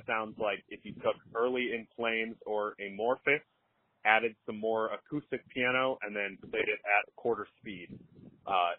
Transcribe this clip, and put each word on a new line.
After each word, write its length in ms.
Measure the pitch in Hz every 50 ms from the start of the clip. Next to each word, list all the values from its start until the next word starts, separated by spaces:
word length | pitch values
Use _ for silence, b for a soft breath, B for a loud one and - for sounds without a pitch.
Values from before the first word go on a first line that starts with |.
| 110
sounds 320 | - 120 110 110 107 107 -
like 240 | 110 104 101 95 - _
if 140 | - 101 -
you 100 | 104 101
took 220 | - - 117 107 - - - -
early 380 | 113 117 127 127 127 123 113 110
In 140 | 117 110 - _
Flames 400 | - 117 117 113 113 113 113 113 - -
or 300 | - 107 107 104 104 104 -
Amorphis, 640 | 101 98 98 98 107 117 131 135 - 143 139 147 - _ _ _ _ _ _ _ _ _ _ _ -
added 300 | 110 110 110 113 117 110 - _
some 140 | - 110 107
more 280 | 107 110 113 110 110 110
acoustic 600 | 104 101 - - 143 147 - _ - 123 - -
piano, 500 | - 139 123 123 127 127 131 131 131 -
and 140 | - 104 104
then 220 | 104 101 98 98 90 - -
played 200 | - 110 107 104
it 100 | 107 104 -
at 300 | 104 104 104 - - _
quarter 320 | - - 120 113 107 101 - _ _
speed. 300 | - 113 101 90 87 - 98 - - - - - - - - - - -
Uh, 240 | 98 92 87 87 87